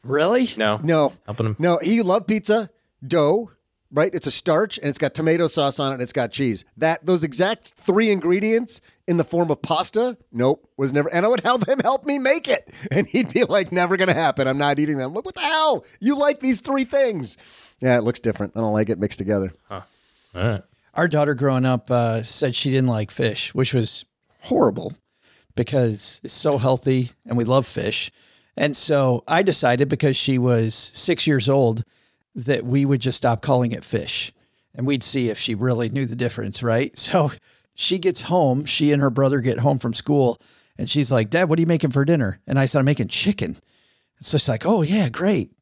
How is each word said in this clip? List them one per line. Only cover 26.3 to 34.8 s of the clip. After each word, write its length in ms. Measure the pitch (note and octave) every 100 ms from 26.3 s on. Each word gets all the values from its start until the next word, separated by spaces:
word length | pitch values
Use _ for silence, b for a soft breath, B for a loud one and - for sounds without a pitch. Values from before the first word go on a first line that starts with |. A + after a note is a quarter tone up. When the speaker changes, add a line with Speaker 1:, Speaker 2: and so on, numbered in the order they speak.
Speaker 1:
so 240 | - D3+ C#3+
healthy 540 | B2+ - C3+ C3 B2 _ -
and 120 | A#2+
we 60 |
love 220 | A#2 C3 A#2+
fish. 460 | - - - - b b b b -
And 180 | D3+ C#3
so 480 | - C#3+ C3+ A#2+ -
I 140 | E3
decided, 440 | G3 D#3 C3 B2 C#3
because 300 | C#3+ C#3+ C3
she 200 | - C3
was 380 | B2 A#2+ A2 G#2 -
six 320 | - - E3+ -
years 220 | C#3 G#2+
old, 360 | C#3 B2 A2+ - _ _ _ _ -
that 300 | A#2 C#3 B2
we 200 | C3+ C#3
would 140 | C#3
just 160 | B2+ A#2+
stop 240 | C3+ -
calling 300 | - B2+ B2
it 120 | - -
fish 460 | A2 E2 - - _ _ _ _
and 100 | -